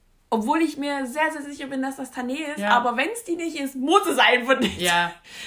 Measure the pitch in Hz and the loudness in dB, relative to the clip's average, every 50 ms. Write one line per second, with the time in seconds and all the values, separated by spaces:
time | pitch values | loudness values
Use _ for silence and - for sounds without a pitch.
0 | _ _ _ _ _ _ 226 220 208 262 302 320 339 302 - 269 285 285 285 277 | _ _ _ _ _ _ -2 0 2 2 2 2 2 0 0 -4 -4 -4 -2 -2
1 | 262 240 247 302 311 311 311 294 285 285 285 269 285 262 277 262 262 269 269 - | -4 -4 -2 0 0 0 -2 -4 -8 -10 -10 -10 -8 -6 -4 -4 -4 -4 -6 -8
2 | 262 254 - 262 247 247 262 311 320 285 294 208 202 208 226 247 247 247 226 247 | -10 -10 -8 -8 -6 -4 -4 -4 -4 -6 -6 -2 2 2 4 4 4 2 0 0
3 | 285 381 466 466 - - 339 339 339 330 311 294 277 269 - 262 254 302 359 403 | -2 -2 -4 -6 -6 -6 -4 -4 -4 -6 -4 -4 -6 -6 -4 -4 0 4 4 4
4 | 392 339 285 247 214 220 247 247 233 262 262 254 233 190 - - 180 180 170 175 | 4 4 4 4 6 6 6 4 4 2 2 2 2 0 0 0 0 2 4 2
5 | 175 175 - - _ - - - - | 2 0 -4 -12 _ -20 -16 -16 -16